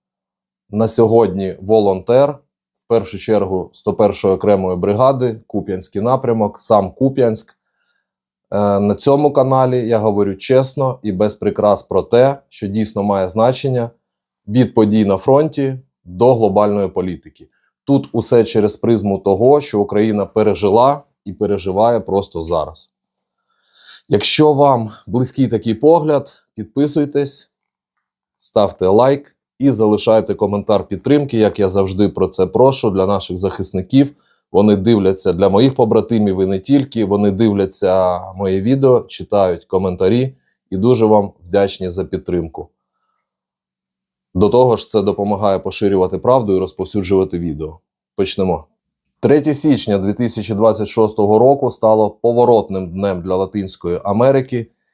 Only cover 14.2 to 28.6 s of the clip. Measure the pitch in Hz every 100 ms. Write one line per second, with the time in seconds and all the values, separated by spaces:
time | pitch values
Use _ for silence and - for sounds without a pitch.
14.2 | _ _ - 117 117 - 104 110 101 95
15.2 | - 135 156 143 135 131 - _ - 90
16.2 | 123 120 107 98 104 104 95 95 90 82
17.2 | - - - _ _ _ - 139 135 117
18.2 | - 120 110 113 104 - 117 113 101 95
19.2 | 98 95 123 147 139 104 101 104 110 104
20.2 | 95 110 107 95 104 107 131 143 - _
21.2 | - 90 101 101 92 92 117 117 87 98
22.2 | 98 85 82 82 76 82 - _ _ _
23.2 | _ _ _ _ _ _ - - - 104
24.2 | 135 - 151 139 143 123 110 - - 117
25.2 | 127 - 123 110 117 110 151 170 151 143
26.2 | - - _ - 107 135 147 156 143 143
27.2 | 139 - - _ _ _ _ _ _ _
28.2 | _ - - 113